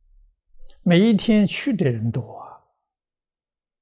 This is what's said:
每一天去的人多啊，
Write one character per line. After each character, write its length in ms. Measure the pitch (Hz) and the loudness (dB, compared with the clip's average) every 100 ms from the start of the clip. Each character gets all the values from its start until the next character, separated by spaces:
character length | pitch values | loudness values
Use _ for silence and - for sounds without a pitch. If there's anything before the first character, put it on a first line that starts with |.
| _ _ _ _ _ - - - | _ _ _ _ _ -20 -20 -6
每 180 | - 170 | 2 4
一 160 | 226 202 | 4 2
天 320 | - 214 202 | 2 2 2
去 260 | - 285 | -2 -4
的 160 | 190 143 | -2 -2
人 220 | 117 113 | -2 -4
多 300 | 127 - - | -4 -8 -14
啊， 200 | - - _ _ _ _ _ _ _ _ _ _ _ _ | -20 -20 _ _ _ _ _ _ _ _ _ _ _ _